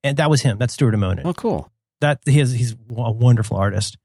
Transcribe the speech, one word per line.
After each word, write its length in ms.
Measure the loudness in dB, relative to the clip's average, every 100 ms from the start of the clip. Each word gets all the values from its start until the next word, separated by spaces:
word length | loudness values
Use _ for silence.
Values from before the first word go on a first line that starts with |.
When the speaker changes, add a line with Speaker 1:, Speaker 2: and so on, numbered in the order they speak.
Speaker 1:
And 140 | -2 0
that 140 | 2
was 100 | 2
him. 160 | 2 -2
That's 140 | -4
Stuart 200 | 0 0
Immonen. 280 | 2 0 -2
Speaker 2:
Oh, 100 | -4
cool. 360 | -4 -4 -4 -8 _ _ _
Speaker 1:
That 200 | -2 0 2
he 140 | 2
is, 100 | 2
he's 200 | 0 -4
a 400 | -4 -12 -6 -4
wonderful 440 | 2 4 4 2 -2
artist. 400 | -2 -2 -6 -10